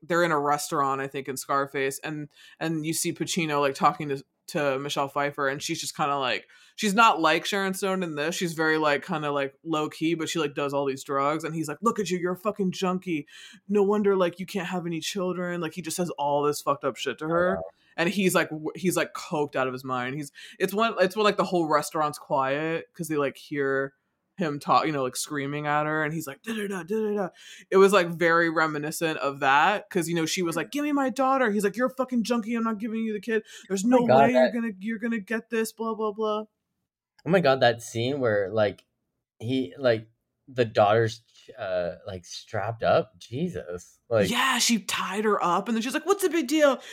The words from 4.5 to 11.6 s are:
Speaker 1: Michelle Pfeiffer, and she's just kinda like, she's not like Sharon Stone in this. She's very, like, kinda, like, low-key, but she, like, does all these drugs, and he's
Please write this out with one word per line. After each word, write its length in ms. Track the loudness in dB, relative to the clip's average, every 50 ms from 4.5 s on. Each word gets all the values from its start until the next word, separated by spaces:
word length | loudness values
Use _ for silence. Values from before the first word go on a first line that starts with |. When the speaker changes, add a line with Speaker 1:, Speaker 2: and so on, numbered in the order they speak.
| -4 0 0 0 0 0
Speaker 1:
Michelle 260 | -4 -4 -2 -2 -2
Pfeiffer, 400 | -2 -2 -2 -2 -2 -2 -2 -2 -2
and 140 | -2 -4 -4
she's 180 | -6 -6 -6
just 160 | -6 -8 -4
kinda 220 | -2 -2 0 0 0
like, 300 | 0 0 -2 -2 -4 -10 -20 -20 -20 -20 _
she's 180 | -4 -2 2 4
not 260 | 6 6 6 6 4
like 260 | 4 4 2 2 0
Sharon 280 | -2 -2 -2 -2 -2 -2
Stone 280 | -2 -2 -2 -2 -2 -4
in 140 | -4 -4
this. 180 | -4 -4 -2 -2
She's 200 | -2 -4 -4 -2
very, 220 | 0 2 2 2
like, 300 | 2 2 2 2 0 -2
kinda, 240 | -4 -6 -4 -2 -2
like, 240 | -2 -2 -2 -4 -6 _ -6
low-key, 520 | -4 -2 -2 -2 -2 -4 -4 -2 -2 0
but 140 | -2 -2 -4
she, 120 | -2 -2
like, 140 | -2 -2 -2
does 180 | -4 -4 -2 -2
all 100 | -2 -2
these 200 | -2 -4 -6 -6
drugs, 400 | -4 -2 0 0 0 0 -2 -4
and 100 | -6 -4
he's 140 | -4